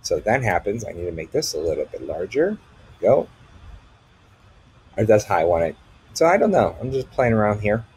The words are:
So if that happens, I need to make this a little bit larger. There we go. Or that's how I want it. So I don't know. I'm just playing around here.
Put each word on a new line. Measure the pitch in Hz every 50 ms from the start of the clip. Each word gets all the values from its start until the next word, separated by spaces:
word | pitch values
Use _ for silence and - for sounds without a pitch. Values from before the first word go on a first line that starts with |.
| _
So | - 90
if | 78 73
that | 101 113 139 131
happens, | 107 92 87 - 104 104 117 107
I | 90
need | 82 87 87
to | 87 82
make | 80 80 78
this | - 139 160 - -
a | 78
little | 80 85 76 73 71
bit | - - - 64
larger. | 71 76 80 90 98 - 135 160 196
There | 214 208 - _ - - - - - -
we | -
go. | 98 127 151 - - - _ - - - - - - - - _ - _ _ _ _ _ _ _ _ _ _ _ _ _ _ _ _ _ _ _ - -
Or | - 110
that's | 107 110 107 -
how | - 101
I | 85 82
want | 85 87 82 82
it. | 80 76 - - - - - _ _ -
So | - 165
I | 165 180 214
don't | 240 233
know. | 190 151 107 85 - -
I'm | - 127
just | 131 135 127 - -
playing | - 131 120 113
around | 110 107 104 104 101
here. | 104 104 104 113 113 - _